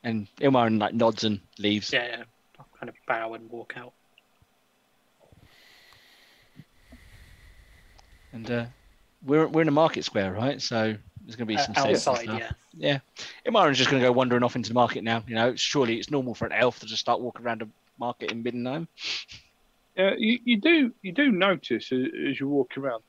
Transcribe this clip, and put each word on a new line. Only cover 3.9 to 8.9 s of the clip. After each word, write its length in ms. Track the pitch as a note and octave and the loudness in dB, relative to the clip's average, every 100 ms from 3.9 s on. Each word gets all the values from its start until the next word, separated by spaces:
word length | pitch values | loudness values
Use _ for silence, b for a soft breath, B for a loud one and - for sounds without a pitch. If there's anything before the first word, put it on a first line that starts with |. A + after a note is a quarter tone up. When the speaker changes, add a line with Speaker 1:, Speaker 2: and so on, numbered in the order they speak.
| _ _ _ _ _ _ _ _ _ _ _ _ _ _ _ b b b b b b b b b b b - - _ _ - - - - - - - - - - - _ - _ | _ _ _ _ _ _ _ _ _ _ _ _ _ _ _ b b b b b b b b b b b -20 -20 _ _ -20 -20 -20 -20 -20 -20 -20 -20 -20 -20 -20 _ -20 _
Speaker 1:
And, 160 | A#2 A2+ | -14 -4
uh, 140 | A#2+ A#2+ - _ | -4 -4 -14 _